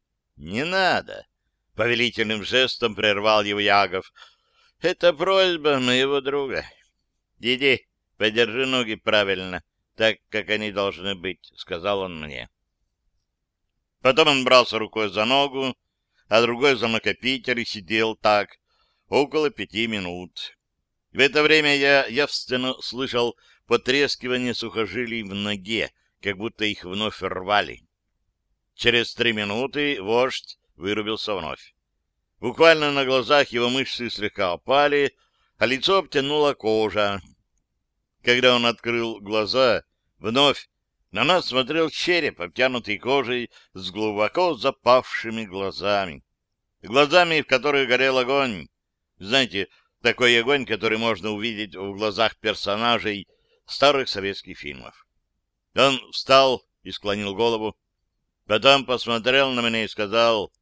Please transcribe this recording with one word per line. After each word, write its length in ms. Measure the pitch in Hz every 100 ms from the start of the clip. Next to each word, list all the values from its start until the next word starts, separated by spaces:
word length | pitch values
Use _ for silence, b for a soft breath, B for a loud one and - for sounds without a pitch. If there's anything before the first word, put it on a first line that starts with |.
| _ _ _ -
«Не 280 | 76 107 160
надо», 600 | 190 180 123 - 50 - _ _ _ _ -
повелительным 680 | 113 120 120 110 107 110
жестом 500 | 90 120 127 - 117
прервал 500 | 98 107 101 107 107
его 160 | 104 101
Ягов. 520 | 104 101 98 92 - - b b b b b _
«Это 320 | 165 180 175
просьба 640 | 147 180 190 185 170 151 139
моего 420 | 127 127 135 143
друга. 440 | 131 143 135 87 - _ _ _ _ _ _ _
Иди, 480 | 117 127 139 120 _ _ _ -
подержи 480 | 107 110 117 117 131
ноги 300 | 131 113 107
правильно, 680 | - 107 98 92 92 90 - _ _ -
так, 220 | 110 104 _
как 200 | 107 90
они 220 | 107 107
должны 440 | 98 101 82 95 95
быть», 360 | 90 87 - -
сказал 440 | - 90 92 101
он 200 | 92 82
мне. 300 | 76 64 60 _ _ _ _ _ _ _ _ _ _ _ _ _ _ _
Потом 260 | 127 131 160
он 160 | 139
брался 360 | 123 127 117 110
рукой 300 | 107 110 104
за 160 | 92 110
ногу, 500 | 139 143 131 135 - _ _ _ _ -
а 140 | 107
другой 340 | 117 120 143 123
за 120 | 113
накопитель 720 | 113 107 95 120 131 113 120
и 60 | 113
сидел 500 | 110 87 110 110 110
так 420 | 107 104 101 _ _ _ _ _ -
около 440 | 127 143 151 147
пяти 340 | - 101 104 113
минут. 720 | 107 90 87 90 - - _ _ _ _ _ _
В 80 | -
это 240 | 139 147
время 320 | 151 156 147 143
я 300 | 139 139 120
явственно 680 | 117 147 - - 127 127 127
слышал 560 | - 117 131 120 120 - b b -
потрескивание 840 | 117 127 139 139 - 123 123 123
сухожилий 720 | 110 117 104 104 110 120 113
в 100 | 101
ноге, 580 | 98 104 104 92 110 71 _ _ _
как 160 | 98 95
будто 280 | 110 - 107
их 180 | 101
вновь 380 | 90 98 107 -
рвали. 600 | 92 90 92 104 82 60 _ _ _ _ _ _ _ _ _ -
Через 380 | 120 120 113
три 200 | - 117
минуты 680 | 107 101 107 131 143 147 123
вождь 560 | 95 117 131 - - - _ -
вырубился 600 | 92 104 104 107 - 98
вновь. 400 | 78 65 - _ _ _ _ _ _ _
Буквально 520 | 117 - 165 160 147
на 140 | 143 131
глазах 440 | 131 113 143 127
его 200 | 120 120
мышцы 400 | 131 127 - 120
слегка 440 | - 104 - 95
опали, 640 | 87 - 139 147 143 139 - _ _ _ -
а 80 | 110
лицо 320 | 131 170 190
обтянула 560 | 151 147 135 151 147
кожа. 680 | 131 107 110 107 104 101 98 - _ _ _ _ _ _ _ _ _
Когда 320 | - 123 127 123
он 100 | 120
открыл 540 | 113 117 117 117 107
глаза, 640 | 101 107 104 120 131 92 - _ _ _
вновь 520 | 101 120 143 127 - _ _ _ _
на 120 | 95
нас 240 | 135 180 -
смотрел 420 | 123 120 156 160
череп, 500 | - - 175 143 -
обтянутый 580 | 87 - 131 123 107 101
кожей, 540 | 117 139 117 123 117 b b
с 180 | 92 92
глубоко 640 | 92 107 104 107 - 180 131
запавшими 880 | 135 - 120 127 - - 113 113 107
глазами. 800 | 92 98 - 98 101 92 69 _ _ _ _ _ _
Глазами, 600 | - 120 147 175 170 156
в 60 | -
которых 400 | 131 135 139 131
горел 300 | 123 135 131
огонь. 520 | 123 139 135 95 - _ _ _ _ -
Знаете, 500 | 92 135 120 98 90 b b _
такой 380 | 120 107 123 117
огонь, 260 | 117 143 110
который 320 | 107 110 110
можно 340 | 117 101 101
увидеть 440 | 104 113 104 107 90
в 200 | 98 98
глазах 420 | 107 95 110 -
персонажей 920 | 110 95 104 101 117 113 107 101 90 _ _ _ -
старых 440 | - 139 139 127
советских 480 | 101 98 95 95 90
фильмов. 480 | 73 67 55 - _ _ _ _ _ _ _ -
Он 240 | 135 127 -
встал 540 | - - 135 135 123 _ _
и 100 | 92
склонил 440 | 92 104 101 101 95
голову, 420 | 117 113 107 - _ _ _ _ _ _ -
потом 400 | 107 127 139 123
посмотрел 640 | 123 - 117 110 131 139
на 100 | 123
меня 220 | 117 113
и 40 | 107
сказал: 640 | - 104 113 117 110 87 _